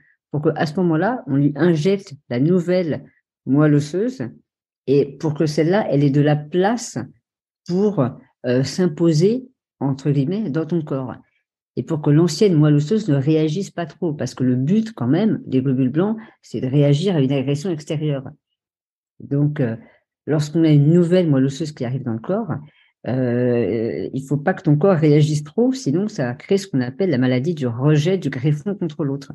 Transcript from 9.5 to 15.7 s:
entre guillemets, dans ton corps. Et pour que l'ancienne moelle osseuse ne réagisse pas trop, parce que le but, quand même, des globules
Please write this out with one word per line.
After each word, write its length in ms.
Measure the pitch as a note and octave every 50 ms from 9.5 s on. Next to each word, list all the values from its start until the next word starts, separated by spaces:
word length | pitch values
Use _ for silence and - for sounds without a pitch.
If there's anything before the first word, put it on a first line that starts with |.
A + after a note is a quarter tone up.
| _ _ _ _ _ -
entre 300 | B2+ C#3 C3+ C#3 - D3+
guillemets, 400 | C3+ C#3+ C3+ C#3+ F#3 G#3+ A3 F3+
dans 160 | - D#3+ D#3+
ton 160 | D#3 F3 E3+
corps. 340 | D#3 D#3 D3+ C3+ C3 A#2+ - - _ _ _ _ _ _ _ _ _ _ -
Et 60 | -
pour 220 | C3+ - D#3+ D3+ D3+
que 80 | D3+
l'ancienne 420 | D3 D3+ F3 F3 - - A3 G3+ F3
moelle 220 | D3 D3+ D3+ D3
osseuse 320 | D3 D3 - A3 A3 G#3 -
ne 80 | C#3
réagisse 560 | C#3 B2+ D#3 D#3+ D#3 D#3 D#3 D3+ F#3+ G3 -
pas 160 | - - E3+ E3
trop, 260 | - - F#3 E3+ C#3+
parce 220 | D3 B2 B2 -
que 80 | - B2+
le 120 | B2+ B2
but, 380 | B2+ C3 C#3+ G3 A3 A3 A3 -
quand 140 | - B2 A#2
même, 340 | C#3+ F3 G#3+ A3 D3+ - - -
des 120 | A#2+ C3
globules 300 | C3 C#3